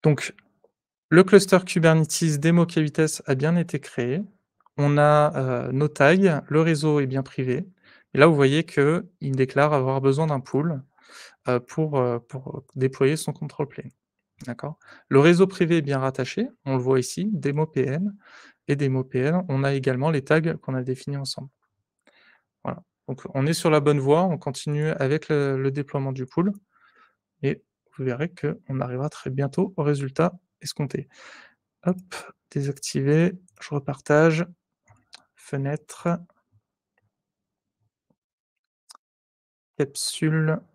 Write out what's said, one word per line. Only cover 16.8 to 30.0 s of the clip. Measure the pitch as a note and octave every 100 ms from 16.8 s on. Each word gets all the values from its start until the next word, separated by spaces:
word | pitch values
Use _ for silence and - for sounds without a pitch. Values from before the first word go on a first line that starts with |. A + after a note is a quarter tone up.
voit | B2 C3
ici, | B2 - G3
démo | G3+ C#3 C#3+ D#3
P | - C3
N | C#3+ G3+ G3+ _ - - _ -
et | C#3+
démo | C#3+ C3
P | C3 C3
N. | C3+ F3 F3+
On | C3+
a | C#3
également | C#3 C3+ B2+ D3
les | D#3
tags | C3+ D#3 D#3+ D#3+
qu'on | - C3
a |
définis | B2+ C3 - C#3+
ensemble. | C3+ - C#3 _ _ _ _ _ _ _ _ _ _ _
Voilà. | - - _ _ -
Donc, | C3 -
on | C3+ C#3
est |
sur | D#3+ F3
la | D#3
bonne | D3 D3
voie, | C3+ D3+ F#3
on | D3
continue | - C3 - D3 D#3
avec | D#3+ C3+ D3+ -
le, | D3+ C#3 C3+
le | C3+
déploiement | C#3 C#3 D3 C3+
du | C3 B2+
pool. | - F3+ G3+ _ _ _ _ _ _ _ _
Et | C#3 - _ _ _ -
vous | C3
verrez | A#2+ E3
qu'on | F3 D3 - _ C3
arrivera | B2 B2+ D3
très | - -
bientôt | C3 C#3 C#3 F#3+ -
au |
résultat | D3 C#3+